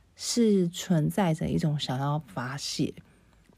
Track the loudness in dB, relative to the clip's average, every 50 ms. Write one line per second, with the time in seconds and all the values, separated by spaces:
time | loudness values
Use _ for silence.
0 | _ _ _ -12 -8 -2 2 4 4 6 6 4 4 2 -2 -6 -2 0 2 2
1 | 2 2 0 2 2 2 2 0 0 0 0 0 0 0 0 -2 -2 -4 -4 -2
2 | -2 -2 -2 -4 -6 -8 -10 -8 -8 -8 -8 -8 -8 -6 -4 -4 -4 -4 -6 -10
3 | -20 -20 _ _ _ _ _ _ _ _ _